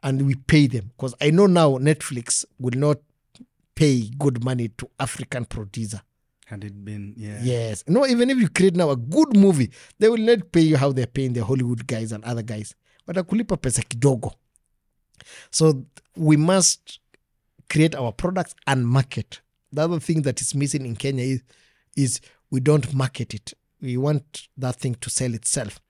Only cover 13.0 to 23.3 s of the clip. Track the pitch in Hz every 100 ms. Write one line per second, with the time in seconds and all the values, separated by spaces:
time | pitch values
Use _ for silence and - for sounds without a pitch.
13 | - 175 170 208 233 180 131 117 - 117
14 | 139 123 107 - _ _ _ _ _ _
15 | _ _ - - - - 160 139 131 -
16 | _ - 156 151 160 190 170 - - -
17 | _ _ _ _ _ _ _ 151 160 151
18 | 123 - 180 185 170 - - 135 120 131
19 | 127 - - - _ _ _ 139 160 170
20 | - 160 139 120 - 139 143 143 127 113
21 | 139 131 127 131 _ _ _ _ _ -
22 | 131 - _ _ _ 131 127 151 120 135
23 | 127 - 120